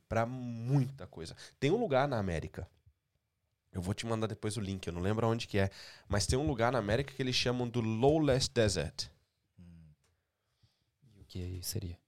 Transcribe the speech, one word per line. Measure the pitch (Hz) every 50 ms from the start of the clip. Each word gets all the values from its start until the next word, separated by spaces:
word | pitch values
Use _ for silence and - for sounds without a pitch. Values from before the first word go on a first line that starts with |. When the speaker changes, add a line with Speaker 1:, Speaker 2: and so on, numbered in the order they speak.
| - _
Speaker 1:
pra | 107 113 113
muita | 120 127 131 123 123 120 113 117 120 135 143 131 - - - 90
coisa. | - - - 80 80 - - - - - _
Tem | - 139
um | 170 233
lugar | 247 196 135 127 139 147
na | 135 113
América, | 101 95 85 78 73 82 - - 90 - _ _ _ - _ _ _ _ _ _ _ _ _ _ _ _ _ _ _ _
eu | _ 98
vou | 85 92 107
te | - -
mandar | 113 113 113 110 107
depois | 110 - - 107 101 117
o |
link, | 104 95 98 92 - -
eu | 85
não | 87
lembro | 87 95 107 110 113
aonde | 113 113 113 - -
que | - 101
é, | 98 95 - - - - - - - -
mas | - 101 92 -
tem | 127 127
um | 147 160
lugar | 143 107 113 120
na | 135 127
América | 104 101 104 117 - - -
que | -
eles | 135 127 123
chamam | - - 127 120 123 123 120
do | 113 123
Lawless | 113 110 110 110 120 139 151 160 156 143 127 131 135 -
Desert. | - 120 113 107 92 90 73 82 - - - - - _ _ _ _ _ _ _ _ -
Speaker 2:
Hum. | 90 87 85 82 82 78 76 _ _ _ _ _ _ _ _ _ _ _ _ _ _ _ _ _ _ _ _ _ _ 127 107
Speaker 3:
E | 98
o | 98
que | - - 95 90 90 92 90 87
seria? | - - - 98 87 87 - _